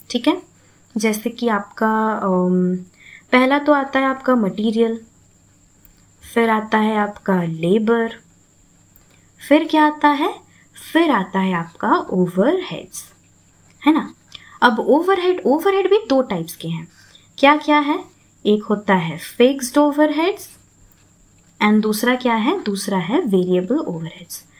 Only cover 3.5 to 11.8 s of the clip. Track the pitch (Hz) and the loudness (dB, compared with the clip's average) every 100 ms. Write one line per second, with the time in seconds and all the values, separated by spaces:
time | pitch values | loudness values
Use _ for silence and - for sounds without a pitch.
3.5 | 285 294 285 269 269 269 262 - 254 196 | 2 2 2 2 -2 -2 -2 0 0 0
4.5 | 214 220 220 226 226 - _ _ _ _ | -2 -2 0 0 -2 -12 _ _ _ _
5.5 | _ _ _ _ _ _ _ - 233 226 | _ _ _ _ _ _ _ -6 0 0
6.5 | 220 214 220 214 214 208 208 - 185 170 | 0 0 0 0 0 -2 -4 -2 -2 -2
7.5 | 160 170 214 214 233 226 - _ _ _ | -2 0 2 2 0 -2 -8 _ _ _
8.5 | _ _ _ _ _ _ _ _ _ - | _ _ _ _ _ _ _ _ _ 2
9.5 | 302 320 311 302 302 294 285 330 - _ | 2 4 2 2 2 0 0 -4 -6 _
10.5 | _ _ - - 311 330 233 185 190 190 | _ _ -20 -2 0 2 0 0 -2 -2
11.5 | 175 165 - | -2 -6 -6